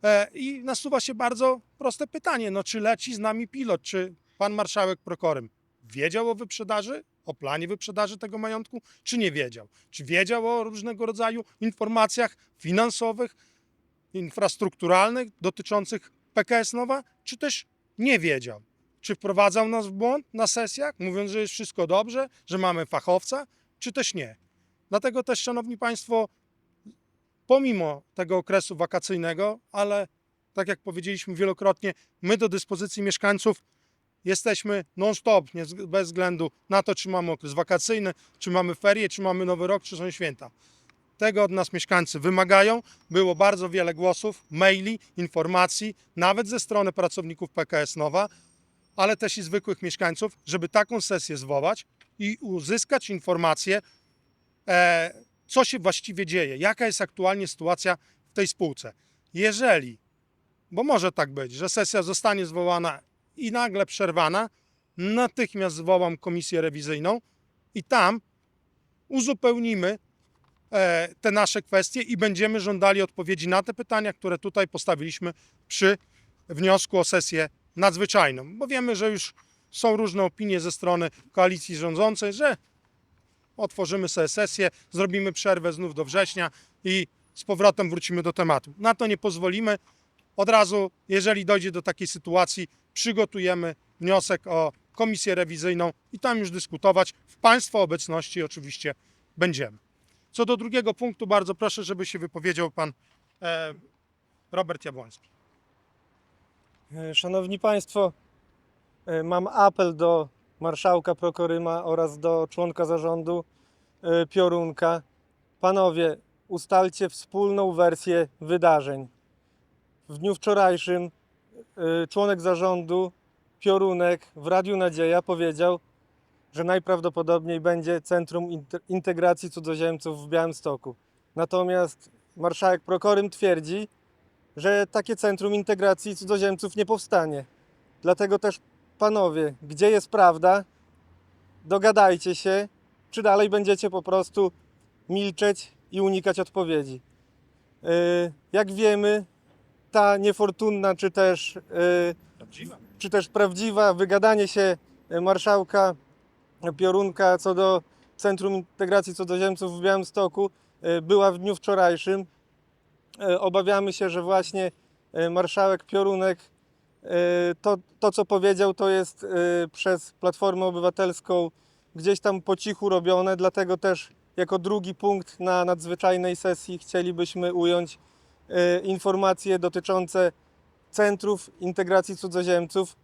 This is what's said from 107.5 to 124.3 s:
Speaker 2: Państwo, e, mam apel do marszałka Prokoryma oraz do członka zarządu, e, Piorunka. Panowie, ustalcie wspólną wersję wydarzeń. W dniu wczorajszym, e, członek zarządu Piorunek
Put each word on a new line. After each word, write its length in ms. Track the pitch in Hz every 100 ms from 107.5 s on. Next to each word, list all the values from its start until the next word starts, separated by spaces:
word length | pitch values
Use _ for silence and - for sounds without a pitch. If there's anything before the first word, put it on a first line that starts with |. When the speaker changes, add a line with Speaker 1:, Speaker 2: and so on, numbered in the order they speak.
| 196
Speaker 2:
Państwo, 540 | 220 208 - 208 190 - _ _ _ _ _ _ _ _ -
e, 160 | 160
mam 240 | 160 180 190
apel 500 | 220 202 190 180 156
do 320 | 170 170 147 _ _ _
marszałka 540 | 165 156 190 175 160
Prokoryma 680 | 165 175 160 170 165 170 165
oraz 340 | 175 165 165 147
do 280 | 165 165 160
członka 340 | - 175 165
zarządu, 600 | 165 165 165 165 160 175 165 _ _ _ _ _
e, 240 | 175 170 165
Piorunka. 760 | 196 180 170 165 147 165 165 - _ _ _ _ _
Panowie, 560 | 185 196 185 165 165 151 _ _ _
ustalcie 600 | 180 - 190 185 - 185
wspólną 640 | - - 190 202 202 196
wersję 560 | 165 175 165 - 170 156 _
wydarzeń. 680 | 156 175 170 156 139 135 127 _ _ _ _ _ _ _ _ _ _
W 100 | 147
dniu 160 | 180
wczorajszym, 760 | 190 - 202 190 175 - 180 175 _ _ _ _ - - -
e, 300 | 165 165 165
członek 340 | 208 202 190
zarządu 720 | 170 175 185 180 165 180 185 _ _ _ _ _
Piorunek 640 | 208 190 190 180 175 175 -